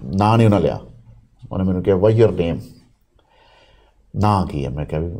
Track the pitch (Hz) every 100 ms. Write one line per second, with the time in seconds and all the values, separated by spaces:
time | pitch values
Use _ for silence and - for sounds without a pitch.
0 | 65 95 104 113 113 101 76 53 - -
1 | - - _ _ - 90 92 90 92 92
2 | 104 113 107 90 127 127 - - _ _
3 | _ _ _ _ _ _ _ _ _ _
4 | _ - 104 101 85 73 67 69 73 78
5 | 85